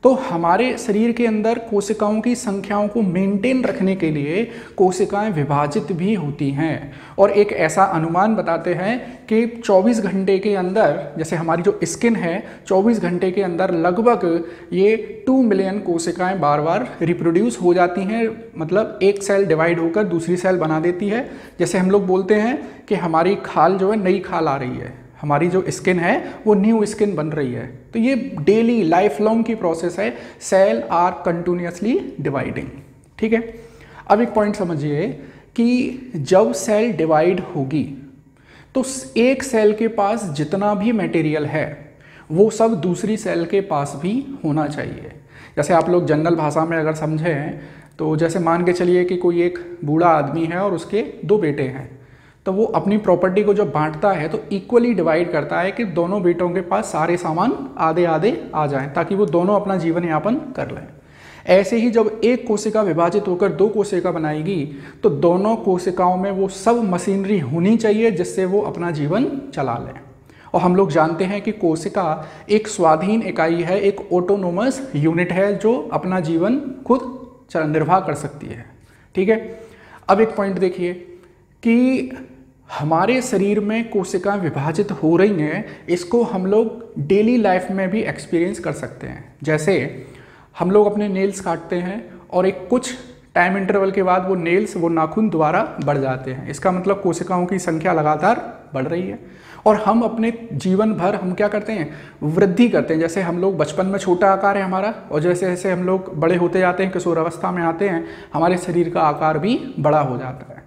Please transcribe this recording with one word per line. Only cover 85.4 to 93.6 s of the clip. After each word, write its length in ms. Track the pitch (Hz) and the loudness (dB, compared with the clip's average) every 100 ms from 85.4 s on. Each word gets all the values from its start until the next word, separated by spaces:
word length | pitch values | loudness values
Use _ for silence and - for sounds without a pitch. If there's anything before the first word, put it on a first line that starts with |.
हैं, 240 | 151 175 208 - - | -2 -4 -8 -14 -4
इसको 340 | 170 - 240 | -4 0 0
हम 220 | 233 190 185 | 0 -2 2
लोग 480 | 208 233 - - - | 2 2 -4 -12 -8
daily 380 | 143 196 214 247 | 2 4 4 4
life 300 | 202 180 - | 4 2 0
में 180 | 190 190 | -4 -2
भी 120 | 208 | -2
experience 580 | 220 143 - 175 175 208 | -4 -8 -2 0 0 -2
कर 120 | 160 | -6
सकते 360 | 147 127 - 135 | -6 -10 -12 -14
हैं। 280 | 123 - - | -14 -18 -10
जैसे 640 | 143 156 156 185 123 - - - - - - - | -2 0 2 0 0 -8 -16 -20 -20 -20 -20 -4
हम 120 | 175 | 2
लोग 200 | 208 208 | 4 4
अपने 160 | 208 208 | 2 -2
nails 320 | 190 196 190 | 0 -2 -2
काटते 360 | - 165 - 180 | -6 -6 -4 -4
हैं 340 | 175 208 - - - | -4 -8 -12 -20 -6
और 140 | 180 185 | 0 0
एक 220 | 190 - | -2 -2
कुछ 240 | 247 - - - - _ - | -2 -2 -12 -16 -20 _ 0
time 220 | 180 | 2
interval 340 | 196 | 0